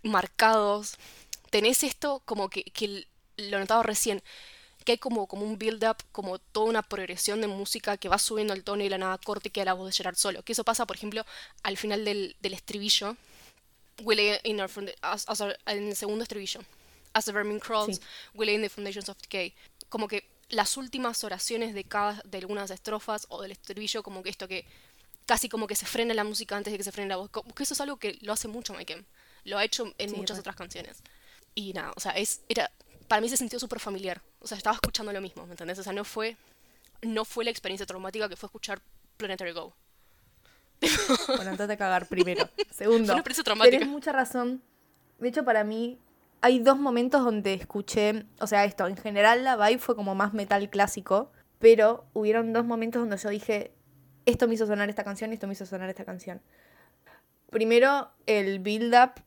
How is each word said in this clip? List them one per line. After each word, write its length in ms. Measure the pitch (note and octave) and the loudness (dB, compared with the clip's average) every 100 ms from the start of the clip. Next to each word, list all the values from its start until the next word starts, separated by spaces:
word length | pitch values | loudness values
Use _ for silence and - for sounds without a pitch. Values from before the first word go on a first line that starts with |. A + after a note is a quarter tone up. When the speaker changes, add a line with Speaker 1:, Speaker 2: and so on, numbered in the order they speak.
Speaker 1:
marcados. 920 | A3 G3+ F#3+ - A3 A3 G#3 G#3 G#3 - - - - - _ | 0 0 0 4 6 6 4 0 -4 -12 -20 -20 -18 -18 _
Tenés 340 | G#3 G#3+ C4 | 2 4 2
esto 360 | C#4+ - D4 C#4 | 0 -2 -4 -4
como 260 | - G#3 F#3+ | -6 -4 -4
que, 140 | G3 | -6
que 200 | - - G#3 | -10 -6 -6
l-, 200 | G3 - _ _ - | -8 -14 _ _ -14
lo 240 | G3+ G3+ | -4 -4
notaba 240 | G3 A3 | 4 4
recién, 380 | A3 G#3 A3+ G3 - - - - - _ - | 4 0 0 -2 -8 -20 -20 -20 -20 _ 0
que 60 | |
hay 60 | A#3+ | 0
como, 280 | C4 A#3 G3 | 2 -2 -4
como 180 | G3+ | -6
un 140 | G#3 G#3+ | -6 -4
build-up, 380 | A3 A3 A3+ A3 - | -4 0 0 0 -8
como 260 | - G3 F#3 | -10 -8 -10
toda 320 | _ G#3+ A3 | _ 0 2
una 100 | A3+ | 2
progresión 640 | - G3 F#3 F3+ - G#3 | -2 -8 -8 -4 -2 0
de 60 | G#3+ | -2
música 500 | G3 G3+ G#3+ - G3+ | -4 -4 -4 -4 -4
que 100 | F#3 | 0
va 80 | G3 | 0
subiendo 360 | - G#3+ G#3+ | 2 0 -2
el 100 | F#3+ | -4
tono 160 | F#3 G3+ | -4 -4
y 40 | |
de 60 | G3+ | -2
la 80 | F#3+ | -2
nada 200 | F#3+ F#3+ | -4 -4
corta 300 | - - G3 | -6 -6 -6
y 20 | |
queda 160 | - F#3+ | -4 0
la 60 | |
voz 140 | F#3 F#3+ | -2 -2
de 40 | |
Gerard 240 | - F#3 F3+ | -4 -2 -2
solo. 260 | G3+ F#3+ | -2 -2
Que 80 | - | -6
eso 120 | A#3 | -2
pasa, 220 | A3+ A3+ A3+ | 0 -2 -2
por 100 | A3 | -6
ejemplo, 300 | G#3+ G#3+ A3 - - - | -8 -8 -10 -16 -20 -8
al 140 | - G3 | -6 -4
final 280 | G#3+ G3+ G#3 | -2 -2 -2
del, 300 | G3+ F#3+ - | -2 -6 -6
del 140 | G3 | -8
estribillo. 640 | F#3+ - G#3 G#3 - G3+ A#3+ _ - - _ _ _ _ - | -8 -10 -8 0 0 0 -10 _ -20 -20 _ _ _ _ -12
"We 120 | A3 G#3 | 0 2
lay 220 | G#3 G#3 | 2 0
in 160 | - G#3+ | -2 -4
our 80 | F#3+ | -6
funda-", 240 | G#3 G3 - | -8 -12 -8
as, 260 | E3 G3+ - | -6 -6 -4
as 120 | G#3 | -4
our, 160 | G3+ - - | -4 -6 -6
en 220 | G#3 G#3 | -6 -6
el 80 | G3 | -6
segundo 260 | G#3 G#3+ | -6 -6
estribillo. 380 | A#3 G#3+ F#3+ - F#3 - - - - | -6 -10 -10 -12 -14 -20 -20 -20 -2
"As 120 | A3 A3 | -2 0
the 60 | |
vermin 260 | G3+ G#3 G#3 | -2 -2 -4
crawls, 360 | - A3+ G#3+ F#3 | -2 -2 -2 -4
Speaker 2:
Sí. 60 | - - - | -10 -20 -18
Speaker 1:
we 120 | G#3 G#3+ | -4 0
lay 80 | |
in 80 | G#3 | 0
the 60 | G#3 | -2
foundations 380 | - G3+ G3 G3 | -6 -10 -8 -12
of 100 | G3+ | -14
decay". 320 | - G3 F3 _ - _ - | -10 -6 -6 _ -20 _ -10
Como 160 | - G#3 | -6 -4
que 160 | G#3 _ _ _ | -6 _ _ _
las 260 | - G3+ C4+ | 0 0 -2
últimas 480 | B3+ C4 A#3+ A#3 | -6 -4 -4 -4
oraciones 500 | G#3+ F#3+ - A3+ A3+ | -6 -6 -4 -4 -4
de 100 | G3+ | -6
cada, 380 | F#3+ G#3 G#3 G#3 | -4 0 0 -2
de 140 | G3+ F#3+ | -12 -12
algunas 320 | F#3 G#3 G3 | -6 -6 -6
estrofas 560 | F#3 - G#3+ - G#3 - | -10 -6 -6 -4 -6 -8
o 140 | F3 | -12
del 80 | G3 | -12
estribillo, 500 | G3+ - G3 G#3+ A3+ | -14 -14 -8 -6 -6
como 200 | G#3 F#3+ | -8 -10
que 80 | F#3 | -10
esto 160 | F#3+ F#3+ | -10 -8
que 160 | F#3 - - - _ - - - | -10 -10 -20 -20 _ -20 -16 0
casi 220 | A3+ A#3 | 2 2
como 180 | A3+ A3 | -4 -4
que 80 | |
se 120 | G#3+ - | -4 -4
frena 280 | - A#3 | -2 0
la 80 | G#3+ | 0
música 320 | G#3 G#3 A3+ G3+ | -2 -4 -6 -6
antes 160 | G#3 | -6
de 60 | G3+ | -6
que 60 | |
se 80 | G3 | -8
frene 160 | G3+ G3 | -6 -6
la 80 | F#3+ | -6
voz. 140 | G3+ | -8
Co-, 120 | A3 | -12
que 220 | A#3 - | -12 -6
eso 100 | C#4 | -4
es 60 | - | -4
algo 160 | C#4+ C#4+ | -6 -6
que 200 | G3+ - | -8 -8
lo 100 | G#3 | -6
hace 140 | G#3+ A3+ | -6 -6
mucho 260 | A3+ A#3 | -10 -10
Mike 180 | F3+ E3 | -12 -12
M. 120 | D#3+ - _ _ - | -12 -14 _ _ -20
Lo 140 | - G3+ | -8 -2
ha 60 | |
hecho 280 | A3 - A3 - | 0 -2 -6 -6
en 120 | G3+ | -8
Speaker 2:
Sí, 60 | G3+ | -4
Speaker 1:
muchas 200 | F#3+ G3 | -6 -6
Speaker 2:
re. 40 | |
Speaker 1:
otras 120 | G3 | -10
canciones. 440 | F#3+ F3+ F3 E3+ - - - - - _ - | -12 -14 -14 -16 -20 -20 -20 -20 -20 _ -10
Y 160 | G3 | -8
nada, 200 | F3+ - - | -8 -8 -8
o 40 | |
sea, 120 | G3 | -4
es, 300 | E3+ G#3+ - - | -2 -2 -4 -4
era, 220 | A3+ D3+ _ _ - - | -2 -2 _ _ -20 0
para 120 | G#3+ | 2
mí 80 | A3+ | 2
se 80 | B3+ | 0
sintió 220 | A#3+ B3 | -2 -6
súper 220 | B3 A3 | -8 -8
familiar. 400 | G#3+ G3 F#3+ F3 - _ | -8 -8 -6 -8 -12 _
O 60 | - | -12
sea, 100 | G3+ | -4
estaba 160 | G#3+ | -2
escuchando 380 | G#3+ - - G#3+ | 0 -2 -2 -6
lo 80 | G3+ | -8
mismo, 240 | G3 - F3 | -8 -12 -18
¿me 60 | |
entendés? 260 | F3 E3+ F#3 | -12 -10 -8
O 40 | |
sea, 100 | F#3+ | -6
no 120 | G3 | -6
fue, 320 | G#3 A3 A3 A#3 _ _ _ _ _ - | -6 -6 -6 -8 _ _ _ _ _ -10
no 220 | A#3 A3 | -4 -4
fue 200 | A3 B3 | -4 -4
la 60 | A#3 | -4
experiencia 360 | A#3 F#3+ F#3+ G3 | -4 -8 -8 -8
traumática 420 | F#3 F#3+ G#3 G#3+ | -10 -10 -6 -6
que 80 | E3+ | -8
fue 100 | G3+ | -16
escuchar 320 | A3 - G3 _ - _ _ | -12 -8 -10 _ -20 _ _
Planetary 360 | G3+ F#3 F3+ | -8 -6 -8
Go. 220 | E3 F3+ _ _ _ _ _ _ _ _ _ _ _ | -10 -12 _ _ _ _ _ _ _ _ _ _ _
<laughs> 460 | E4 - - C4 - | 2 2 2 0 2
Speaker 2:
Bueno, 220 | C4 F#3+ | -2 -2
andate 220 | F#3+ G#3 | -4 -4
a 40 | G#3 | -2
cagar 300 | G3 F3+ F3 | 0 0 0
primero. 420 | F#3 F3+ F3 - - | -2 -2 0 -2 -2
Speaker 1:
<laughs> 100 | G#4 | -6
Speaker 2:
Segundo, 360 | - G#3 A3+ G#3+ | -2 4 4 6
Speaker 1:
Fue 80 | |
una 60 | G3 | 2
experiencia 240 | E4+ C4 | 0 -4
traumática. 340 | - G#3+ A#3 C4 | 0 6 8 8
Speaker 2:
tenés 100 | C#4 | 2
mucha 200 | D4 D#4 | -2 -2
razón. 500 | C4+ B3 B3+ B3 B3+ _ _ _ _ _ _ | 0 0 0 -2 -4 _ _ _ _ _ _
De 100 | A#3+ | -2
hecho, 160 | B3 | 0
para 200 | B3+ A#3 | 2 2
mí, 340 | G#3+ A3 A#3+ B3 _ _ _ _ | 2 -2 -6 -8 _ _ _ _
hay 180 | A#3+ B3+ | 6 8
dos 200 | A#3 C4+ | 8 6
momentos 460 | C#4+ A#3+ B3 C#4+ | 4 2 4 4
donde 300 | B3 G#3+ G3+ | 4 2 0
escuché, 720 | F#3+ - G#3 G3+ A3+ G#3 G#3+ G#3 - | -2 -4 -8 -2 2 2 2 -8 -6
o 60 | G3+ | 2
sea, 180 | G#3 | 4
esto, 220 | G3+ - F#3 | 4 2 -2
en 100 | G3 | -2
general 460 | G#3+ G3+ G#3 A#3+ | -2 6 8 8
la 120 | C4 A#3+ | 4 4
vibe 220 | G#3 B3 | 6 4
fue 160 | - A3 | 2 0
como 180 | G3+ | 0
más 200 | F#3+ G3+ | 0 0
metal 340 | G#3+ G3 G3+ G3+ | 0 2 2 2
clásico, 640 | G3 G3 - - G3 C#4 _ _ _ | 2 2 0 2 2 2 _ _ _
pero 460 | A3+ A3+ G#3+ A#3+ - | 10 12 8 4 -4
hubieron 400 | A3 G#3+ A3+ A3+ | -2 2 2 2
dos 120 | A3+ A#3 | 0 0
momentos 340 | A3+ A3+ A#3+ | -2 -2 -2
donde 160 | A#3 G3 | -2 -2
yo 140 | G#3+ | -4
dije, 420 | G#3 - G#3 - _ _ _ _ _ - | -4 -2 -2 -2 _ _ _ _ _ 2
"Esto 200 | A#3+ A#3+ | 6 4
me 80 | |
hizo 120 | A3+ G#3+ | 4 2
sonar 240 | G#3 G3+ | 4 2
esta 140 | G#3 | 0
canción, 280 | G3+ G3 A3 | -4 -6 -6
esto 140 | A3 G3 | -6 -8
me 80 | |
hizo 100 | G3 | -8
sonar 240 | F#3 F#3+ F#3 | -8 -8 -6
esta 160 | F#3+ | -8
canción". 380 | F#3+ F#3 F#3 F3 _ _ _ _ _ _ _ - _ _ _ | -10 -10 -10 -14 _ _ _ _ _ _ _ -20 _ _ _
Primero, 600 | A3 A3 A#3 C4 C#4 C4 _ - | 0 6 8 8 4 -2 _ 2
el 320 | G#3 G3 G3 | 2 2 -2
build-up 640 | F#3+ G#3+ A#3 A#3+ B3+ - | -2 0 6 8 8 4